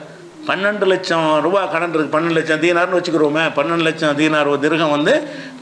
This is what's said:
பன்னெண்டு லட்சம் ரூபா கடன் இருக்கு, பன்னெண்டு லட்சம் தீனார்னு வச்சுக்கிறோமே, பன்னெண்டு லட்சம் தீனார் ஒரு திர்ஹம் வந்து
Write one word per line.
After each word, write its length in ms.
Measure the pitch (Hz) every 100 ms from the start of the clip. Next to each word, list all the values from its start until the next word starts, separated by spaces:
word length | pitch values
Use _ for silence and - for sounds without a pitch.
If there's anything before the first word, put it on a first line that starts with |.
| - - - - -
பன்னெண்டு 380 | 160 202 208 190
லட்சம் 540 | 180 - 165 156 151
ரூபா 240 | 156 196 175
கடன் 280 | 160 175
இருக்கு, 260 | 160 143 156
பன்னெண்டு 120 | 165
லட்சம் 300 | 160 151 156
தீனார்னு 360 | 170 170 180 180
வச்சுக்கிறோமே, 440 | 175 160 151 156 160 -
பன்னெண்டு 260 | 160 170
லட்சம் 340 | 160 160 156 143
தீனார் 320 | 156 151 143
ஒரு 220 | 143 147
திர்ஹம் 200 | 160 160
வந்து 380 | 147 165 302 294 - - -